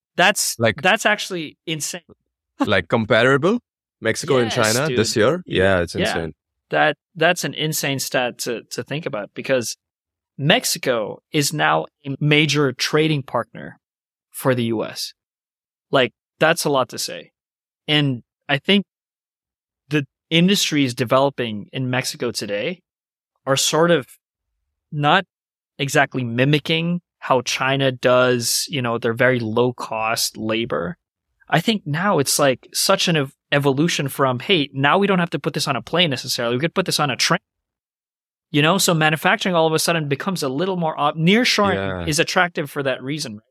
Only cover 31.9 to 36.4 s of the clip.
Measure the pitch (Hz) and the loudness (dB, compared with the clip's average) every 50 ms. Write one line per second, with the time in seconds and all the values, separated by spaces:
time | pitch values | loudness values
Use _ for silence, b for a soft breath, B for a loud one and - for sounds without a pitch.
31.9 | 143 160 185 208 196 156 135 - - - 147 139 127 - - - - - - - | -4 -2 0 0 0 0 0 0 0 2 2 2 0 0 -4 -10 -6 -2 0 2
32.9 | 196 190 - 185 170 156 139 139 - _ _ _ 143 143 139 143 135 139 160 170 | 2 2 2 0 0 0 -2 -4 -8 _ _ _ 0 2 2 2 2 2 2 0
33.9 | - - 147 131 - - 139 131 123 120 - - 202 165 139 - - 135 135 143 | 0 -2 -4 -4 -2 0 0 0 0 -2 -2 0 0 0 0 -2 -2 0 2 4
34.9 | 156 196 202 196 190 180 170 - - 151 - 165 143 160 - 151 139 117 110 - | 4 4 4 2 2 2 0 0 -4 -4 -4 -4 -4 -2 -2 -2 -2 -4 -4 -2
35.9 | - 165 180 160 131 117 - 123 - - | 0 2 2 2 0 -2 -4 -6 -4 -4